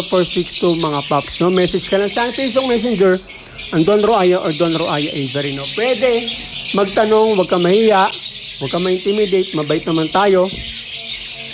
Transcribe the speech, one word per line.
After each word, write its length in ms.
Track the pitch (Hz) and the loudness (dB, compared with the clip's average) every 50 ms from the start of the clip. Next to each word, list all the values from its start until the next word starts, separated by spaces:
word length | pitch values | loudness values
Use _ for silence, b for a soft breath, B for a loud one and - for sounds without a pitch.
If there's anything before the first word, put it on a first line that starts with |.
| 180 | 2
four 160 | - 190 185 | 0 0 0
six 360 | 175 - - 180 175 - - - | 0 0 0 -2 -2 -2 -2 0
two, 160 | 190 175 165 165 | 0 0 0 0
mga 220 | 165 156 147 143 139 - | 0 -2 -2 -4 -2 0
paps, 320 | 156 143 - - - - | -2 -2 -2 -2 -2 0
no? 100 | 165 185 | 0 2
Message 380 | 185 185 180 175 196 180 - - | 2 2 2 2 0 -4 -2 0
ka 80 | 196 190 | 0 0
lang 120 | 202 196 | 0 0
sa 160 | - 247 233 | -2 -2 -2
akin, 80 | 247 240 - 269 | -2 -2 -2 -4
Facebook 220 | 254 214 262 269 254 | 0 0 0 0 0
Messenger, 480 | 240 226 214 247 220 180 196 185 185 185 - - - - - - - - - - - | 0 0 0 0 2 4 4 4 4 2 -2 -10 -16 -16 -18 -16 -14 -14 -10 -2 0
ang 80 | 156 | 2
Don 200 | 165 196 208 208 208 | 2 4 4 4 4
Roaya 340 | 214 233 202 185 180 180 185 | 4 4 4 4 4 2 2
or 100 | - 170 156 147 | 0 -2 -2 0
Don 160 | 170 170 165 | 0 0 0
Roaya 340 | 160 170 170 156 147 147 - | -2 -2 -2 -2 -2 -2 -2
Avery, 460 | - 147 139 123 123 143 139 143 139 | -2 -4 -4 -2 -2 -2 -2 -2 -4
no? 80 | 139 139 - - | -4 -6 -6 -4
Pwede 360 | 208 226 262 254 208 262 247 233 233 240 233 - - - - - - - - - | -2 0 0 0 2 2 2 2 0 0 -2 -6 -6 -8 -8 -8 -8 -6 -4 0
magtanong, 640 | 196 202 190 - 233 220 214 214 214 220 220 214 185 | 0 0 2 2 2 2 4 4 4 4 4 4 2
huwag 100 | 180 - | 2 2
ka 100 | 190 175 | 2 2
mahiya, 460 | 175 175 190 220 226 214 208 190 190 - - - - - - - - - - - | 4 4 4 4 4 4 4 4 4 2 0 -4 -8 -8 -8 -8 -8 -8 -8 -8
huwag 100 | 143 127 | -6 -4
ka 80 | 170 170 | -2 -2
ma-intimidate, 720 | 185 185 185 185 - 202 208 214 208 185 196 185 180 - 156 | 0 0 -2 0 0 0 0 0 0 2 2 0 0 0 -2
mabait 280 | 156 151 143 156 165 - | -4 -2 0 -2 -2 0
naman 200 | 180 160 160 160 156 | 0 0 0 0 0
tayo. 320 | - 185 202 202 190 185 185 190 - - - - - - - - - - - - - - - - - - - - | 2 2 4 4 4 4 2 0 -2 -6 -8 -8 -8 -8 -8 -8 -8 -8 -6 -6 -6 -6 -6 -6 -6 -6 -8 -8